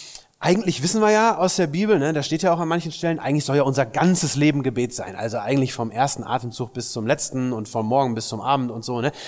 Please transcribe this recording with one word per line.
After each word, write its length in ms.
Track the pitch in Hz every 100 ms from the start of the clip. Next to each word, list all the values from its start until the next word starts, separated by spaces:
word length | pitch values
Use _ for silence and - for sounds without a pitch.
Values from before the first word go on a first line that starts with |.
| - - - _
eigentlich 440 | 160 190 185 123
wissen 180 | 170 220
wir 100 | 214
ja 260 | 214 226 160
aus 180 | 180 -
der 120 | 165
Bibel, 300 | 160 214 185
ne, 140 | 147
da 100 | 156
steht 220 | 131 160
ja 100 | 185
auch 60 | 170
an 80 | 165
manchen 240 | 165 160
Stellen, 280 | - 170 160
eigentlich 260 | 139 147 143
soll 100 | 143
ja 80 |
unser 220 | 135 131 120
ganzes 500 | - 170 180 147 143
Leben 260 | 151 143
Gebet 320 | 131 120 123
sein. 220 | - 92 95
Also 220 | 113 117
eigentlich 360 | 113 139 131
vom 160 | - 113
ersten 340 | 107 139 -
Atemzug 500 | 104 123 120 - 117
bis 180 | - -
zum 160 | 117 110
letzten 460 | 151 - 131 127
und 160 | 113 107
vom 180 | 117 110
Morgen 260 | 131 131
bis 140 | 110 -
zum 140 | 110
Abend 280 | 117 139 123
und 140 | 117
so, 160 | 120 120
ne, 140 | 135 -